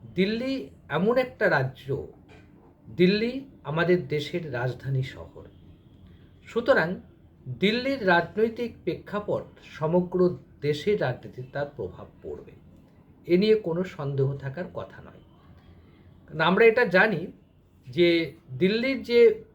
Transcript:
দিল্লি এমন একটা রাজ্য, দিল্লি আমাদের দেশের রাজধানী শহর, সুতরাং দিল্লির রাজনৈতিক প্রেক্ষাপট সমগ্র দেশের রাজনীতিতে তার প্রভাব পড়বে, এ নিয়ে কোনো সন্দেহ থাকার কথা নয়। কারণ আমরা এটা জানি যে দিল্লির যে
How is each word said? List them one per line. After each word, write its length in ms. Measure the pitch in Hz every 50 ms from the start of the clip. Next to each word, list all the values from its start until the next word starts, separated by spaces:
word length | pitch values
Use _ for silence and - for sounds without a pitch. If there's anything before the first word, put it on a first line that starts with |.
| - - -
দিল্লি 380 | 170 190 202 226 233 254 269 269 262 - - - - _ -
এমন 260 | 143 156 180 214 240 262
একটা 280 | 254 254 - - 220 185
রাজ্য, 380 | 165 143 131 131 - - - 135 131 - - - - - - _ - - - - - - - - _ _ _ -
দিল্লি 440 | - - 180 180 202 214 226 240 254 269 - - - - -
আমাদের 360 | 143 151 165 170 170 180 175 - -
দেশের 360 | 147 151 143 - - 175 156 151 123
রাজধানী 500 | 120 123 131 120 - - 131 135 131 127
শহর, 400 | - - - 82 87 - 85 - - - - - - - - - - - - - - - - - - - - - -
সুতরাং 400 | - 226 240 294 262 220 160 165 185 - - - - _ _ - _ _ - 127 123 113
দিল্লির 420 | 185 202 220 240 254 269 277 262 220 185
রাজনৈতিক 640 | 175 170 170 165 - 208 220 233 226 - 240 226 - -
প্রেক্ষাপট 600 | - 170 160 - - - - 208 208 - 147 110 - - - - - -
সমগ্র 480 | - - 156 156 170 180 175 175 - 180 180 175 - - - - - -
দেশের 360 | - 147 151 - - 202 208 -
রাজনীতিতে 480 | 170 131 113 - - 107 - - 127 - -
তার 140 | - 117 - -
প্রভাব 340 | - 104 90 - - 104 - - -
পড়বে, 320 | - 80 73 71 69 - - - - - - - - - _ - - _ - _ - -
এ 80 | 175 180
নিয়ে 180 | 208 214 214
কোনো 260 | 214 - 175 165 170 185
সন্দেহ 440 | 185 - - 147 139 143 135 135 135 131
থাকার 320 | - - 135 135 - - - -
কথা 260 | - 98 - - -
নয়। 220 | - - - - - - - - _ - - - _ - - - - - - - - - - -
কারণ 200 | - - 147 151
আমরা 220 | 160 165 185 190 233
এটা 180 | 226 220 247 247
জানি 360 | 202 165 185 202 233 196 147 - - - - _ _ _ _ _ _ _ _ _ 127
যে 200 | 120 156 175 170 170 170 165 143 - - _ - 131 127
দিল্লির 420 | 175 190 214 233 240 269 269 233 -
যে 180 | - 240 240 233 226 214 - - - _